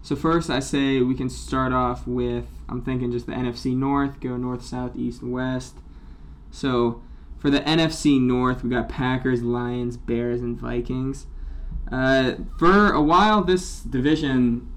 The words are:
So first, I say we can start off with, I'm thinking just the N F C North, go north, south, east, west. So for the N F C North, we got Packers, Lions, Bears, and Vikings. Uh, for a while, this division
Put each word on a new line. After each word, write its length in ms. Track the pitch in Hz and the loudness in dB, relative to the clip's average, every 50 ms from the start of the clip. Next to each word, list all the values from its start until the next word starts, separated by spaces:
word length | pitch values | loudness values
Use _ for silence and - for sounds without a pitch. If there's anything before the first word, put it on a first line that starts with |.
So 120 | - - 147 | -2 -4 -4
first, 360 | 131 - 160 165 170 160 - | 0 2 2 2 2 2 0
I 100 | 123 131 | -2 -2
say 400 | 135 - - 139 139 135 135 131 | -2 0 0 2 2 2 4 2
we 140 | 123 127 131 | 2 2 0
can 160 | 131 131 127 | 0 -2 -4
start 420 | 127 - - - - 131 131 127 | -4 -6 -8 -2 0 0 0 2
off 340 | 127 127 127 123 123 - - | 2 2 2 0 -2 -4 -6
with, 380 | 123 123 123 123 123 120 120 117 - - - - - | -4 -2 -2 0 0 -2 -4 -6 -8 -12 -14 -12 -8
I'm 140 | 120 127 | -8 -6
thinking 280 | 127 131 131 127 123 120 | -4 -4 -2 -2 -2 -2
just 140 | 120 120 117 | -4 -4 -6
the 80 | - | -6
N 140 | - 120 127 | -6 -4 -4
F 100 | 123 120 | -4 -4
C 180 | 117 - 135 127 | -2 -2 -2 0
North, 460 | 127 135 139 139 139 139 139 135 - | 0 0 2 2 2 0 0 -4 -6
go 160 | - 127 123 | -8 -6 -6
north, 260 | 123 127 127 127 120 | -4 -4 -4 -6 -6
south, 320 | - - 127 127 127 123 127 | -8 -8 -8 -6 -6 -6 -6
east, 280 | - 123 120 120 - | -6 -6 -6 -6 -6
west. 560 | - 123 123 127 127 127 127 127 127 - - - - - - - - - - - - - - - - - | -8 -6 -4 -4 -2 -2 -4 -4 -6 -10 -16 -18 -20 -20 -20 -18 -18 -18 -18 -18 -18 -18 -18 -18 -18 -18
So 500 | - - - 135 127 120 120 117 117 - - - - - - - - - | -12 -4 -2 0 2 4 2 2 0 -4 -12 -18 -18 -18 -16 -16 -16 -2
for 100 | - 143 | 0 2
the 180 | 139 135 - | 2 2 2
N 140 | 147 160 165 | 2 2 2
F 100 | 160 160 | 2 2
C 280 | 160 - - 151 139 135 | 0 2 2 4 4 6
North, 440 | 127 123 123 123 127 127 127 127 | 4 4 2 2 2 2 0 0
we 60 | - 123 | -2 -2
got 220 | 123 123 117 117 | -2 -2 -2 -2
Packers, 520 | - - 131 127 131 131 131 135 127 120 | -4 -2 0 0 0 0 2 0 0 2
Lions, 540 | 120 120 120 120 123 120 123 123 123 120 120 | 0 0 -2 -2 -2 -4 -4 -4 -4 -4 -6
Bears, 460 | 120 - - 117 117 120 120 120 120 | -6 -4 -2 -2 0 0 0 -2 -2
and 160 | 123 120 120 123 | -2 -4 -6 -6
Vikings. 680 | 120 117 120 120 120 120 127 131 131 135 135 135 - - - - - - - - - - - - - - | -6 -4 -4 -4 -2 -2 -4 -2 -2 -4 -6 -6 -10 -12 -12 -10 -10 -10 -8 -8 -8 -8 -6 -6 -6 -4
Uh, 440 | 127 131 131 131 135 135 131 127 - - - - - - | -2 0 2 4 4 4 4 2 0 -2 -8 -10 -2 4
for 340 | 165 175 190 208 208 202 | 6 8 8 8 6 6
a 80 | - 143 | 4 4
while, 420 | 151 151 165 180 208 214 214 208 | 4 6 6 6 6 6 4 4
this 380 | 180 170 185 180 180 - - - | 4 4 2 2 0 -4 -10 -10
division 880 | - 117 127 127 123 147 160 156 147 143 131 127 123 120 117 120 - - - | -10 -4 -2 2 4 4 4 4 2 2 2 4 4 4 2 0 -4 -10 -12